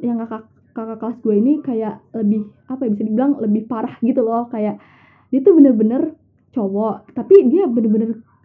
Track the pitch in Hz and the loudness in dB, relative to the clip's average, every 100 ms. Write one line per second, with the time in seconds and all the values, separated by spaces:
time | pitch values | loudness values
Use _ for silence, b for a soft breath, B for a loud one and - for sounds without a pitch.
0 | 240 233 226 220 220 _ _ - 226 226 | -4 -6 -8 -12 -16 _ _ -12 -12 -10
1 | 220 233 - 208 240 302 277 226 214 - | -10 -6 0 2 2 0 -2 -6 -6 -10
2 | _ 226 208 214 208 _ - 262 262 208 | _ -4 -2 -2 -4 _ -14 -6 -4 -4
3 | 220 214 269 285 220 214 220 226 240 - | -2 -2 -2 -2 -2 -2 -4 -8 -8 -4
4 | 226 254 226 226 240 226 214 208 b b | -2 0 0 -2 -4 -6 -6 -6 b b
5 | b b b 262 277 330 277 220 214 254 | b b b 0 4 8 8 6 0 0
6 | 330 - _ _ _ - 202 196 220 196 | -4 -8 _ _ _ -6 -4 -2 -4 -6
7 | - - - 392 254 311 359 233 220 214 | -10 -6 6 6 6 2 0 0 0 0
8 | 226 220 - _ | -2 -6 -14 _